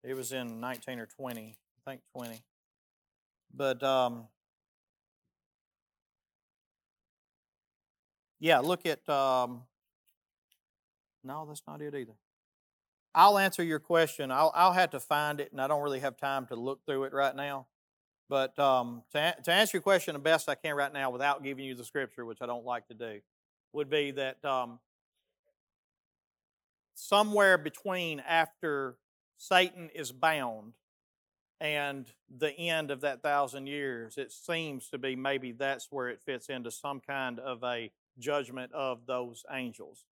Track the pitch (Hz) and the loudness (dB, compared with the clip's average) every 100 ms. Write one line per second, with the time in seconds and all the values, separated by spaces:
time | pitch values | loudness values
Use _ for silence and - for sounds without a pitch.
0 | 123 131 120 131 120 113 123 123 - 123 | -8 -8 -6 -6 -6 -8 -8 -8 -10 -10
1 | 113 - 131 117 110 110 _ _ - 131 | -12 -12 -10 -10 -14 -20 _ _ -16 -16
2 | _ - 117 113 _ _ _ _ _ _ | _ -12 -12 -14 _ _ _ _ _ _
3 | _ _ _ _ _ 131 139 123 135 131 | _ _ _ _ _ -4 -4 0 0 2
4 | 123 120 113 _ _ _ _ _ _ _ | 2 -2 -14 _ _ _ _ _ _ _
5 | _ _ _ _ _ _ _ _ _ _ | _ _ _ _ _ _ _ _ _ _
6 | _ _ _ _ _ _ _ _ _ _ | _ _ _ _ _ _ _ _ _ _
7 | _ _ _ _ _ _ _ _ _ _ | _ _ _ _ _ _ _ _ _ _
8 | _ _ _ _ 156 147 143 180 170 143 | _ _ _ _ 4 6 6 0 0 -2
9 | - 139 135 127 123 123 123 _ _ _ | 0 2 4 4 2 -4 -16 _ _ _
10 | _ _ _ _ _ _ _ _ _ _ | _ _ _ _ _ _ _ _ _ _
11 | _ _ 131 147 151 151 - 151 147 143 | _ _ -14 -12 -12 -14 -16 -10 -8 -8
12 | 117 107 _ _ _ _ _ _ _ _ | -10 -14 _ _ _ _ _ _ _ _
13 | _ 156 196 202 196 - 170 151 - 170 | _ 10 10 10 4 2 0 0 4 4
14 | 160 - 135 131 156 160 180 180 170 135 | 4 2 -2 4 6 8 6 8 4 2
15 | - 147 147 147 139 139 135 147 143 131 | 0 2 2 -2 -6 -4 0 0 0 -2
16 | 139 - 139 135 123 117 123 135 - 135 | -4 -4 -4 -4 -4 -6 -6 -6 -4 -2
17 | 135 139 139 135 143 139 127 _ _ _ | -2 0 0 0 -6 -6 -12 _ _ _
18 | _ _ _ 139 135 - 139 131 120 120 | _ _ _ 0 0 2 4 4 2 -8
19 | _ 147 160 - - 180 214 185 196 190 | _ 0 0 0 2 4 4 2 2 2
20 | - 147 147 160 - 139 156 143 139 143 | 2 -2 2 2 2 -4 -2 -2 -2 -2
21 | 135 123 143 143 135 135 135 123 117 147 | -4 0 0 0 -4 -8 -10 -10 -8 -6
22 | 127 - 117 110 123 120 120 120 _ 110 | -6 -8 -12 -10 -8 -8 -6 -8 _ -12
23 | 117 104 _ _ _ _ _ 147 143 151 | -10 -12 _ _ _ _ _ -8 -2 0
24 | 143 135 131 131 147 131 120 120 _ _ | 0 -4 -6 -4 -2 -2 -2 -10 _ _
25 | _ _ _ _ _ _ _ _ _ _ | _ _ _ _ _ _ _ _ _ _
26 | _ _ _ _ _ _ _ _ _ - | _ _ _ _ _ _ _ _ _ -18
27 | - 202 214 208 196 180 151 - 202 185 | 2 2 4 6 8 6 2 -8 -6 -4
28 | 170 147 131 165 160 _ 165 143 135 - | -4 -8 0 2 2 _ -4 -2 -4 -10
29 | _ _ _ _ - 185 180 180 165 - | _ _ _ _ 2 4 4 -2 -16 -10
30 | 135 127 160 156 123 110 107 - _ _ | -12 0 2 2 -2 -6 -16 -20 _ _
31 | _ _ _ _ _ _ 156 151 143 139 | _ _ _ _ _ _ -4 -2 -4 -6
32 | 123 _ _ 131 151 143 170 160 147 135 | -12 _ _ -4 -4 -2 -2 -2 -2 -4
33 | 147 123 151 143 135 139 139 143 139 120 | -4 -2 0 0 0 -4 -8 -6 -4 -6
34 | 113 139 131 - - 165 160 135 - 135 | -10 -10 -10 -12 -6 -4 -4 -8 -10 -6
35 | 135 127 135 139 127 120 139 131 - 143 | -6 -2 -2 -2 -4 -4 -4 -4 -6 -6
36 | 123 113 - 127 - 131 120 - 143 139 | -6 -8 -8 -8 -8 -10 -8 -10 -10 -10
37 | - 139 127 120 131 120 123 117 113 _ | -6 -6 -6 -6 -10 -6 -4 -4 -8 _
38 | _ 127 131 147 120 131 127 147 135 120 | _ -10 -2 -2 -4 -10 -10 -6 -6 -6
39 | 120 127 123 117 - 135 123 117 78 - | -4 -6 -6 -12 -10 -8 -8 -12 -20 -20
40 | _ | _